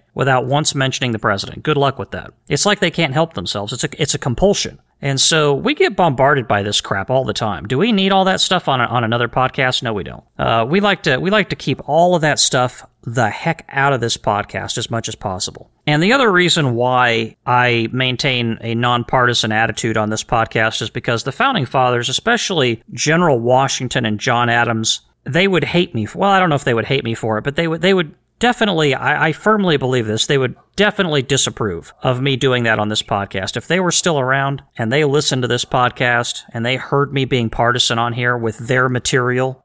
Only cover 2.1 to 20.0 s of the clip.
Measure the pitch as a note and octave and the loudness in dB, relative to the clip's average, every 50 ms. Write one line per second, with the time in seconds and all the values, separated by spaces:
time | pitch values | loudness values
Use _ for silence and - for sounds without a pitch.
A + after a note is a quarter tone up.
2.1 | - F#2 - - - _ _ - D3 C#3 - G3+ G#3 G3+ - E3+ - - E3 D3 | -10 -12 -12 -14 -20 _ _ -4 -2 0 2 0 2 2 0 -2 0 0 -2 0
3.1 | B2+ D3+ E3 E3 - - F2 - - G#2 G2+ G#2 - A#2+ - D3 - - D#3+ - | 2 0 0 0 -2 -8 -8 -6 -6 -6 -6 -8 -6 -6 -6 -6 -2 -4 -2 -2
4.1 | - - - C3+ A#2+ - - G3 G3 - - - - - _ _ _ _ - C#3 | -2 -4 -2 -4 0 2 2 2 2 2 -2 -6 -8 -14 _ _ _ _ -4 -4
5.1 | C#3 C3 - - E3+ D#3+ D3+ D3 C#3+ C3+ D#3 A#3 D4 - F#4 F#4 G3+ - F#3 E3 | 0 0 2 2 4 4 4 4 2 2 0 -2 0 2 0 0 2 2 2 2
6.1 | C3 A#2 C3 C#3 D3+ C#3 A2+ - G#2+ G2+ G2+ G#2+ G2+ - - - A2 G2 F#2+ - | 4 4 4 4 4 2 2 0 0 0 0 0 -2 -4 -2 -2 -4 -4 -2 0
7.1 | B2+ C3 C3 B2 G2 - A#2+ A2 G2 D#2 - G#2 C3 C3 F#3 A#3+ A3+ G3 F#3+ F#3+ | 0 0 0 0 -4 -2 -2 -4 -4 -6 -6 -4 0 0 2 2 2 2 2 2
8.1 | G3 F#3+ F#3+ F#3+ F#3 - - - F#3+ F3 - - C#3 B2+ A#2+ - A2+ B2 A#2+ A2 | 4 4 4 2 2 0 0 0 0 0 2 0 0 2 0 0 0 0 0 0
9.1 | A#2 A#2+ A#2+ A#2 - C3+ B2+ B2+ - - C3+ B2+ B2+ - - A#2+ A2 G2+ E2 - | 0 0 -2 -2 0 0 0 0 0 0 0 0 0 -2 -4 -4 -4 -4 -6 -8
10.1 | - - - _ _ - C#3+ B2+ A#2 A2+ A2+ B2 D#3 G3 G3+ G#3 F#3+ - - D#3+ | -12 -16 -20 _ _ -4 0 0 2 2 2 2 0 2 2 2 0 0 0 0
11.1 | C3+ B2+ D3+ F3+ G3+ G#3+ F3+ - D3+ - - - C3+ - - - C#3 D#3+ F3 F3+ | 0 0 0 0 0 0 0 -2 -6 -6 -4 -4 -4 -4 -4 -2 2 2 4 4
12.1 | F3+ E3+ D3 D3+ C#3 - - - - C3+ B2 B2 - - - - _ _ - B2 | 4 2 2 2 2 2 2 2 2 0 0 0 -2 -8 -18 -20 _ _ -12 -6
13.1 | A2+ B2+ A#2 G#2 G2+ - - E3 D#3 - - - - C#3 C#3 C#3+ C#3 B2 A#2 A#2 | -2 0 0 0 0 -2 -4 -4 -4 -4 -8 -8 -2 0 2 2 2 2 0 -2
14.1 | - - - - G#2 G2+ G2+ - - F#2+ F#2+ F#2+ - B2+ A2+ - A#2+ A2+ A2 - | -4 -2 -2 -2 0 0 -2 -4 -8 -8 -6 -6 -6 -6 -6 -4 -6 -6 -6 -6
15.1 | A2 - - G#2 F#2 F#2 - - - - - _ _ _ _ - D3+ D3+ E3 G3 | -12 -8 -8 -8 -6 -6 -6 -8 -8 -14 -20 _ _ _ _ 0 0 2 2 2
16.1 | B3 C#4 C4 A3+ F#3 F3 F3 E3 D3 E3+ D3+ C3 A#2+ A2+ B2 B2+ B2+ B2 B2 A#2+ | 2 4 4 4 4 4 4 4 2 2 0 0 0 0 0 2 2 4 4 4
17.1 | A#2 A2+ A2+ A2 - _ _ B2+ B2 B2 B2 B2 A#2+ A#2 A2+ A2+ - B2+ C3 B2+ | 2 0 -2 -4 -8 _ _ 0 2 4 4 4 2 0 0 -2 -2 -2 -2 -2
18.1 | B2+ A#2+ - C#3+ B2+ B2 A#2+ A2+ A2+ - - A#2 A#2 A#2 B2 B2 B2 A#2+ A#2 - | -2 -2 -2 -2 0 0 -2 -2 -4 -4 -4 -4 -2 0 0 2 0 0 -2 0
19.1 | - C3 B2 A#2+ A#2+ - - A2+ G#2+ G#2+ A2+ A2+ G#2+ - - A#2 A2 A2+ | 0 2 2 2 2 0 0 0 2 2 0 0 -2 -4 -4 -2 0 0